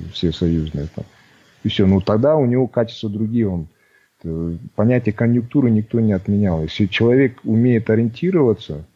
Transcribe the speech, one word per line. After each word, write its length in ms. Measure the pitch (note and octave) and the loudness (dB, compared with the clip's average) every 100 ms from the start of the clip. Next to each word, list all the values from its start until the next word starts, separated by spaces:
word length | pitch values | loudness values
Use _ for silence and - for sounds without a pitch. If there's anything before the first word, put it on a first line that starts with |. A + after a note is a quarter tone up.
| E2 | -10
всесоюзное, 760 | - F2 D#2 F2 E2 D#2 D2+ D2 | -4 -4 0 0 0 -2 -6 -8
там. 120 | - - _ _ _ _ _ | -10 -16 _ _ _ _ _
И 60 | G#2+ | -4
все. 180 | - G2 | 0 2
Ну, 120 | F#2+ | 2
тогда 340 | F#2 G#2+ C3+ D#3 | 2 0 2 2
у 100 | B2+ | 2
него 220 | B2 B2 | 0 0
качества 420 | - A#2 - A2 | -2 -4 -6 -8
другие. 380 | G#2 A2 A#2 G#2+ | -4 -2 0 0
Он, 200 | F2+ D#2+ _ _ _ _ _ | -2 -6 _ _ _ _ _
э, 320 | E2+ D#2+ E2 E2+ A#2+ - | -8 -6 -6 -8 -8 -2
понятие 380 | G#2+ B2 A#2+ | 2 2 0
конъюнктуры 580 | G#2+ A#2 A#2+ A#2+ D3 B2 | 0 0 0 0 0 2
никто 280 | G#2+ G#2+ A#2 | 2 0 0
не 140 | A2 | 0
отменял. 480 | F#2+ F#2+ G2+ G2+ E2+ | 0 0 0 0 0
Если 240 | D#2+ - G2+ | -4 -2 -2
человек 540 | - A2+ B2+ C3+ A#2 | 2 2 4 2 -2
умеет 460 | - A2 B2 A#2+ A2+ | -2 2 4 2 2
ориентироваться, 960 | A2 A#2 A2+ F3 F#3 C3 G#2 - D2 D#2+ | 0 0 -2 -2 2 2 0 -4 -12 -14